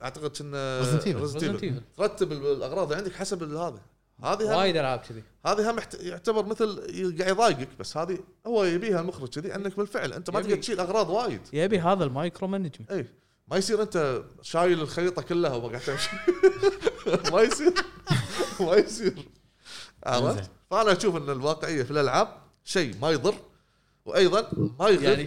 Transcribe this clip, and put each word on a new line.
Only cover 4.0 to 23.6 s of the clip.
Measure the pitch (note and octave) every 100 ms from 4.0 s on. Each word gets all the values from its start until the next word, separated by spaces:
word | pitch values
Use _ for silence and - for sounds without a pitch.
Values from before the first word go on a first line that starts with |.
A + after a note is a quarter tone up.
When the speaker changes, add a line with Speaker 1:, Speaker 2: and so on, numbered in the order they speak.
| _ -
Speaker 1:
هذه | A#2 G3+ G#3+
هم، | G#3+
Speaker 3:
وايد | F#3+ E3
ألعاب | C3 B2
كذي. | - A2+ - _ -
Speaker 1:
هذه | G3+ G#3+
هم | A#3
يحت-، | - -
يعتبر | F3+ F3 A#3 A3 G3+
مثل | A3 A3 F#3+ -
ي-، | E3+ F#3 D#3+
قاعد | F#3
يضايقك، | F#3+ A3+ C#3+ C3+ -
بس | F#2+ D3+
هذه | E3+ F#3 - _ A3+
هو | A3+
يبيها | F#3+ E3+ A3+ F3+
المخرج | F3 F3 B2+
كذي، | D3+ F3+ G3+
أنك | G3 G3
بالفعل | G3+ A3+ D#3+
أنت | - F3
ما | G3+
Speaker 3:
يبي | A3
Speaker 1:
تقدر | G3
تشيل | - G3+
أغراض | F3 G#3+ F3
وايد. | G3+ A#3+ G#2+ -
Speaker 3:
يبي | C#3+ F#3+ G#3
هذا | E3 G3
المايكرو | D3 B2+ F3 - F#3
مانجمنت. | G3 F3 - A2+
Speaker 1:
إيه. | G3 B2 _ _ _ -
ما | F3
يصير | G3 G#3+
أنت | G#3 F3+ C#3+ A#2+ - -
شايل | - E3 F3+ E3+
الخريطة | C#3+ E3+ F3+ F3+
كلها | - F3 E3 B2
وما | A#2
قاعد | A#2+
تمشي. | - C#3 - - - F4+ F#4 - G4 -
<laughs> | - - - D#3+ F3
ما | F3
يصير. | A3+ - D#4 F4+ - - - C3 G#2+ - - -
ما | E3+ G3
يصير. | - - F#3+ - - - _ _ - - - - -
عرفت؟ | B2 C3+ G#2+
Speaker 2:
زين. | F#2 - -
Speaker 1:
فأنا | F#3+ G#3+
أشوف | F#3 G#3+ E3
أن | C#3+
الواقعية | C3+ C#3+ D#3 D#3 D#3
في | B2
الألعاب | D3 C3+ C#3+ A3 - - _
شيء | - F#3+ C#3+ G2
ما | D3
يضر، | D3+ C#3+ - - _